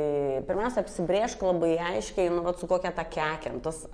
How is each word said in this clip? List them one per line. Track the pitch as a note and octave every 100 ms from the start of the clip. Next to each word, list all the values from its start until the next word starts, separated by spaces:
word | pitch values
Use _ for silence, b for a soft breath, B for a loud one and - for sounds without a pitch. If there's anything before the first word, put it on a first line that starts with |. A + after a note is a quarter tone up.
| D3+ D3 C#3+ C3+
pirmiausia, | C#3 F#3 A#3 B3
apsibrėžk | F#3 - E3+ F#3+ A3+ -
labai | F#3+ F3 E3 E3
aiškiai, | F3 G#3 G#3+ - F3
nu, | F3
vat, | E3+ F3+
su | E3+
kokia | F3+ F3+
ta | F3
kekėm, | D#3+ - D3+ D#3 - C3
tas | D#3 E3 -